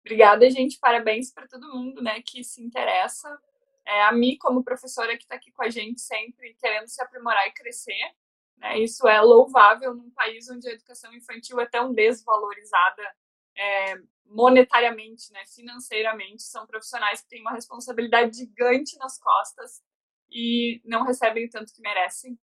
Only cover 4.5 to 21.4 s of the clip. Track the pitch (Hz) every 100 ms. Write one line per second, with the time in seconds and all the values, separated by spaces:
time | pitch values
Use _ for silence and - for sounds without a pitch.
4.5 | 254 254 254 254 247 226 233 _ 254 _
5.5 | - 233 233 214 247 - 220 226 - 240
6.5 | 226 240 214 226 - 247 254 233 208 196
7.5 | - 240 240 - 202 294 _ _ _ _
8.5 | _ 214 214 226 - 240 214 220 233 262
9.5 | 247 208 233 262 240 240 - 220 226 240
10.5 | 247 247 226 _ 240 226 240 233 226 -
11.5 | 247 240 240 254 226 214 240 - 214 208
12.5 | 202 208 190 185 190 202 _ _ _ _
13.5 | - 202 196 190 185 _ _ _ 214 247
14.5 | 254 254 240 240 220 220 233 - 202 196
15.5 | - 240 247 254 214 220 220 190 220 -
16.5 | 226 220 220 - 240 208 226 _ 240 220
17.5 | 240 - 240 254 233 233 233 233 226 240
18.5 | - 240 262 302 - 262 - - 190 208
19.5 | - 247 - _ _ _ _ _ 233 233
20.5 | 233 233 233 226 226 254 254 226 220